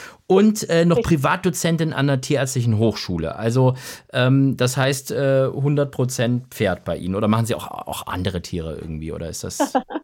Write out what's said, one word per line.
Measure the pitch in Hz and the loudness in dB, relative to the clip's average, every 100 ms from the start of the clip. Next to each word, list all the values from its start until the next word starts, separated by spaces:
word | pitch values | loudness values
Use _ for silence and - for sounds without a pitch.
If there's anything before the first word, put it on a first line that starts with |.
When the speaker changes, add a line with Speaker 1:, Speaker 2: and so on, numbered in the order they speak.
| - | -20
Speaker 1:
<laughs> | - - | -12 2
und, | 190 214 214 - | 6 6 2 0
äh, | 165 | 2
noch | 170 165 | 4 2
Speaker 2:
Richtig. | - 160 | 2 2
Speaker 1:
Privatdozentin | 143 180 185 - 165 160 165 | 2 0 -2 0 0 0 0
an | 139 143 | 0 0
der | 131 | 0
Tierärztlichen | 131 139 131 127 117 107 | 0 0 0 0 2 4
Hochschule. | 113 101 - 85 80 - | 2 0 -4 -4 -4 -2
Also, | 113 127 131 131 - - - | 0 4 2 2 -10 -16 -6
ähm, | 127 127 135 135 - | 0 4 4 4 2
das | 127 139 | 0 2
heißt, | 135 135 - | 0 0 -4
äh, | 123 139 135 135 | -2 2 2 2
hundert | - 143 147 139 | 0 0 0 0
Prozent | - 123 127 117 123 - | 0 -2 0 0 0 -4
Pferd | - 101 87 | -2 0 0
bei | - 80 | -4 -6
Ihnen. | 90 | -2
Oder | 98 107 | 0 2
machen | 113 110 | 2 0
Sie | |
auch, | 76 - | -4 -8
auch | - - - - | -12 -10 -10 -8
andere | 90 92 90 | -4 -4 -4
Tiere | - 87 80 | -6 -8 -6
irgendwie? | 78 82 78 80 | -8 -8 -8 -8
Oder | 82 82 | -8 -10
ist | - | -10
das | 92 - 277 262 - 311 | -10 -4 -4 -4 -6 -14